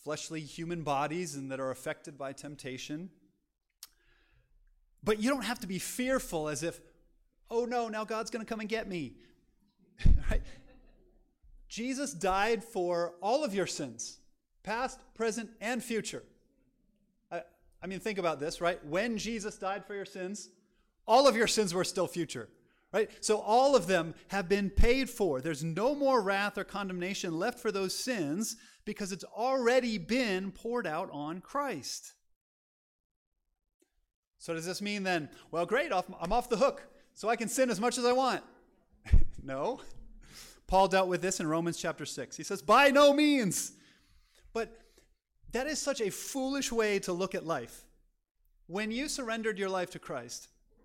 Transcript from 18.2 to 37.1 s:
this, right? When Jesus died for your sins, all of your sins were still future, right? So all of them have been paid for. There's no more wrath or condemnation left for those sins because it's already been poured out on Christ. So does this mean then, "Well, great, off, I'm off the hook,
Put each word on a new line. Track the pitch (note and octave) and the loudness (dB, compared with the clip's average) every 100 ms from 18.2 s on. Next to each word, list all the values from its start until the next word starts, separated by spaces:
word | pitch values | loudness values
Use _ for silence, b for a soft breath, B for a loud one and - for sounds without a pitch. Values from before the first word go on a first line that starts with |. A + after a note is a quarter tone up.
| E3+ D3 | 0 0
this, | D3 - | -4 -2
right? | E3+ F3+ | -2 -2
When | D3 E3+ A#3 A3 | -2 -2 -2 -2
Jesus | G3+ A3+ G3 - | -4 -6 -8 -8
died | F#3+ G3 - | -6 -6 -8
for | |
your | G3+ | -10
sins, | F#3+ F#3+ F#3 G3+ - _ _ _ _ _ - | -10 -8 -8 -8 -14 _ _ _ _ _ 4
all | A#3 C#4 | 6 8
of | A3 | 6
your | G#3+ | 4
sins | - G3+ | 2 0
were | F3 | 0
still | F3 - E3+ | -2 0 -2
future, | F3 E3 B2+ G#2+ _ b b b | -2 -6 -6 -12 _ b b b
right? | G3 G#3 B | -2 -2 B
So | - G#3+ | -2 0
all | G#3 A#3 C4+ C4 | 4 6 6 4
of | E3+ | 4
them | F#3 E3 - - | 2 0 -8 -6
have | G3 F3 | -4 0
been | G3 G3 | 0 2
paid | - A3+ C4 C4 | 6 8 6 2
for. | - G3 C3 | 0 0 0
There's | D#3 D3 | -2 -4
no | E3 D#3+ A#3+ | -4 0 0
more | C#4+ C#4 B3+ | 2 4 4
wrath | F#3+ G3 G3+ G3+ | 2 0 0 -4
or | |
condemnation | F#3 G3+ G3 F3+ F3+ G3 F#3 D#3+ | -6 -6 -6 -4 -4 -4 -4 -2
left | G#3 A#3+ | -2 -2
for | A3 | -4
those | G3 F#3+ | -2 -2
sins | - - A#3 C#3+ E3 A3 - B B - | -4 -4 -2 -2 -2 -4 -8 B B -10
because | G#3 G3+ | -8 -6
it's | F#3+ | -8
already | F#3+ - B3 C4+ A#3 B3+ A#3+ G#3+ | -10 -4 0 2 4 4 2 -2
been | D#3+ A#3+ A#3 F#3 G3 | 0 0 0 -2 -4
poured | - A#3 A#3+ F#3 | -8 -6 -4 -2
out | D#3 F#3+ | -4 -6
on | D3 D3 F3+ | -8 -8 -10
Christ. | - C#4+ C#4+ E3+ A#2 - - - _ _ _ _ _ _ _ _ _ _ _ _ _ _ _ _ _ _ _ _ _ _ | -8 -4 -4 -6 -8 -10 -12 -20 _ _ _ _ _ _ _ _ _ _ _ _ _ _ _ _ _ _ _ _ _ _
So | - | -8
does | E3 | -6
this | E3 E3+ | -6 -6
mean | G3+ G#3 | -4 -2
then, | F#3+ F3 C#3+ B B | 0 -2 -4 B B
"Well, | D#3+ F3 | -4 0
great, | A#3+ D#4+ | 0 0
off, | F#3+ F3+ F#3+ | -2 -2 -8
I'm | E3+ | -2
off | A#3 A#3+ | -2 0
the | G#3 | 2
hook, | C4 - - b b | 2 2 -10 b b